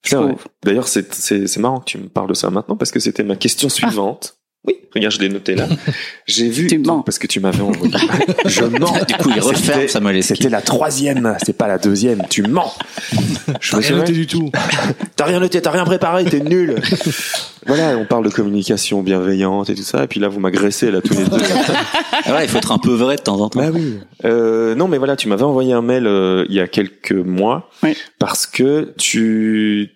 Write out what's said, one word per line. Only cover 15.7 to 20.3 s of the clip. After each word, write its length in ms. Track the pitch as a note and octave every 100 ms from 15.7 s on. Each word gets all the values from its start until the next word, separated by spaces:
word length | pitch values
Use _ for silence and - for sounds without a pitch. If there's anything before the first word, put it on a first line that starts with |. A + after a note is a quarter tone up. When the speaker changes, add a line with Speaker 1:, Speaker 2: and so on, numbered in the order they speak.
Speaker 2:
rien 120 | E3
préparé, 420 | E3+ F#3 F3 F3+ F3+
t'es 160 | D3+
nul. 340 | D3 F3+ E3+ A2+
<laughs> 60 | - F#3+ - - - - - - -
Voilà, 280 | C#3+ D#3+ B2
on 100 | G#2+
parle 200 | A#2+ G#2+
de 60 |
communication 720 | G2+ G2+ G2+ F#2+ G#2 - G2+
bienveillante 680 | F#2+ F#2 F#2 F#2+ F#2+ G2 G2
et 60 | G2
tout 80 |
ça, 200 | G2 - C#3
et 20 |
puis 120 | -
là, 100 |
vous 100 | G2+